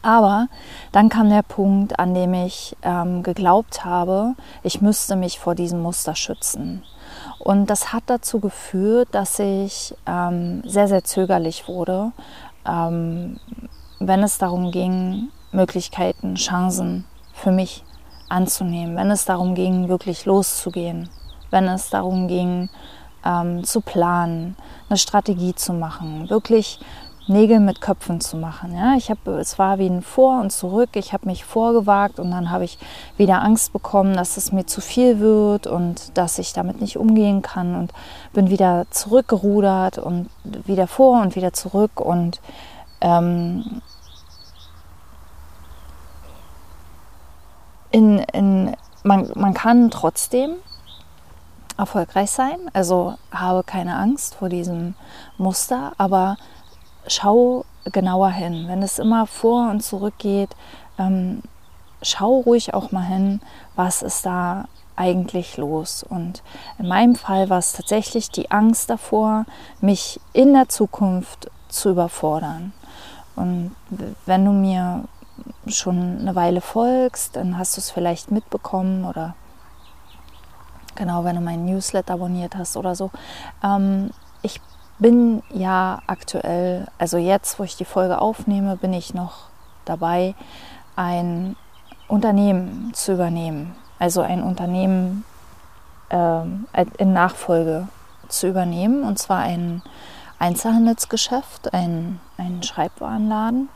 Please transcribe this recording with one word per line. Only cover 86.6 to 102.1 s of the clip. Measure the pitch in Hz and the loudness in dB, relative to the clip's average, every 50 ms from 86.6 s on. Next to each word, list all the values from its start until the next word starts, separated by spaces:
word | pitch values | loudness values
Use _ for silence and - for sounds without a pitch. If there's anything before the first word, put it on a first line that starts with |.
| 180 180 180 - - - - | 0 -2 -2 -4 -6 -10 -4
also | - 170 170 - | -4 -4 0 0
jetzt, | 175 170 180 196 202 - - - - | 0 2 4 2 2 2 -4 -6 -6
wo | 202 | -8
ich | 180 - | -8 -6
die | - 180 | -10 -10
Folge | - - 196 185 180 180 - | -4 0 0 2 2 2 0
aufnehme, | - 214 220 - - 214 202 196 196 196 190 | 0 0 -2 -2 -2 -2 0 0 0 -2 -2
bin | 180 - 185 185 | -2 -2 -4 -4
ich | 175 170 - - | -4 -6 -8 -8
noch | 180 180 170 - - - - - - - - - - - | -8 -8 -8 -12 -18 -20 -20 -20 -20 -20 -20 -20 -16 -8
dabei, | - 165 160 165 165 175 180 185 185 196 - - - - - - - - - - - - | -8 -6 -4 -2 0 0 0 0 -2 -4 -10 -18 -20 -20 -20 -20 -20 -20 -20 -20 -12 -6
ein | - 185 175 175 175 175 175 170 170 185 190 - - - - - - - - - - - | -4 -4 -2 -2 -2 -2 -2 -4 -4 -6 -6 -8 -12 -18 -20 -20 -20 -20 -20 -20 -20 -6
Unternehmen | - 214 208 233 220 202 202 202 202 190 180 180 180 - - - 233 - | -2 0 2 2 2 2 4 4 4 2 2 -2 -6 -8 -10 -10 -10 -8
zu | - - - 190 | -6 -4 -2 0
übernehmen. | 180 180 170 170 170 165 165 156 143 147 175 180 - - - - - | 0 0 -2 -2 -4 -4 -6 -6 -8 -8 -10 -14 -18 -20 -20 -6 -2
Also | 180 175 170 180 | -2 0 0 0
ein | 160 - 180 180 - | 0 0 -2 -2 -2
Unternehmen, | 185 180 180 180 175 180 185 190 190 190 185 185 180 190 202 220 - - - - - - - - - - - - - - - - - | -4 -4 -4 -4 -4 -2 0 0 2 2 0 0 -2 -4 -8 -10 -12 -20 -20 -20 -20 -20 -20 -20 -20 -20 -20 -20 -20 -20 -20 -10 -4
ähm, | - 175 170 170 165 165 165 170 185 196 226 - - - 180 - - | 0 0 2 2 0 0 -2 -4 -6 -8 -10 -4 0 0 0 0 0
in | - 202 190 185 | 0 2 4 4
Nachfolge | 180 175 180 - - - - 170 165 165 160 160 160 185 196 - - - - - - - | 4 2 2 0 -6 -2 0 2 2 2 0 -2 -4 -6 -10 -14 -20 -20 -20 -20 -20 -14
zu | - - - - | -8 -6 -2 -2
übernehmen, | 196 185 185 180 175 170 170 185 214 254 285 269 | 0 0 0 -2 -2 -2 0 0 2 2 0 0
und | 214 202 - | -2 -4 -4
zwar | - - 190 180 | -2 -2 -2 -2
ein | - - 175 170 175 170 170 180 - - - - - - - - - - - - | 0 -2 -2 -4 -4 -4 -6 -8 -10 -14 -20 -20 -20 -20 -20 -20 -20 -20 -6 -2
Einzelhandelsgeschäft, | 170 175 175 190 - 226 226 226 226 233 233 - - - - 226 - - 247 262 277 - - - - - - | -2 -2 -2 -2 0 2 4 6 6 4 4 0 -2 -4 -4 -4 -2 -2 -2 -4 -4 -8 -18 -10 -8 -4 -2
ein, | 180 180 170 170 165 170 175 | -2 -2 -2 -4 -4 -4 -6